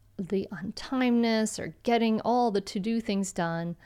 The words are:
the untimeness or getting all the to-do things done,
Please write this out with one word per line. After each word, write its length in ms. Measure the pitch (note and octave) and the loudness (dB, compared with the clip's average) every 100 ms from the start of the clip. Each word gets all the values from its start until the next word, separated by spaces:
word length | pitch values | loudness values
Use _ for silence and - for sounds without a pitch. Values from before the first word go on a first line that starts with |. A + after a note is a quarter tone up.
| _ - | _ -10
the 280 | F3 G3 - | -2 -2 -2
untimeness 1040 | F3 G3 - - C4 B3 A#3+ A#3 A3 A3 - | -8 -8 -10 -4 0 4 4 4 2 0 -4
or 160 | - - | -8 -4
getting 380 | - A#3 A3+ A3 | 2 4 4 2
all 300 | - B3 A#3+ | 2 2 2
the 100 | G3 | 0
to-do 400 | G3 G#3 G#3 A3+ | -2 -4 -2 -2
things 320 | A3 G3 F#3+ | 0 -2 -2
done, 420 | - E3+ E3 E3+ E3+ | -2 -2 -2 -4 -8